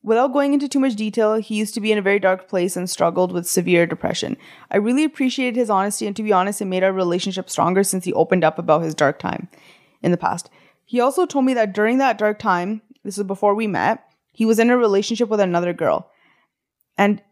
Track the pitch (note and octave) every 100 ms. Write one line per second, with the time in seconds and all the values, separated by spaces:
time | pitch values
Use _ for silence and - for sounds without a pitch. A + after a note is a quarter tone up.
0 | F#3+ A3+ C4+ C4 C#4+ C#4+ C4+ C#4 C4+ G#3
1 | G#3+ G#3+ G#3+ A3 G#3+ G#3+ G#3+ A3+ G#3 G#3+
2 | G3 G3+ F#3+ F#3 - F#3+ F3 F3+ F3+ -
3 | E3+ E3+ F3+ F3+ F3 - F3 E3+ E3+ D#3+
4 | - - - - - - - G3 G#3 B3+
5 | D#4 D#4 C4 B3+ B3+ A#3 A3+ G3 G3+ -
6 | G#3+ G3+ G#3+ F#3+ F#3+ G3+ G3 F#3 F#3+ F#3+
7 | F3+ F3 G3 F#3+ F#3 - D3+ F#3 G3 F#3+
8 | F3+ - E3+ F#3 D#3+ E3 E3+ D#3 E3 D#3
9 | C#3 D3+ - - F3+ _ - _ _ _
10 | E3+ F3 F3+ F3 - _ _ _ _ A#3+
11 | B3 C#4 F4+ C#4 C4 B3 A3 G3 G#3+ C4
12 | C4+ A3+ G#3+ G#3 A3 F3 F3+ G#3+ _ -
13 | - G3+ F#3+ F#3+ G#3+ G3+ A3 E3 A2 A3
14 | _ _ _ _ A3 A3 A#3 B3 A#3 G3
15 | G#3 A3+ A#3 G#3+ F#3+ F3 F3 F3 D#3+ D2
16 | - _ _ _ _ _ _ _ _ -
17 | G3+ G#3 _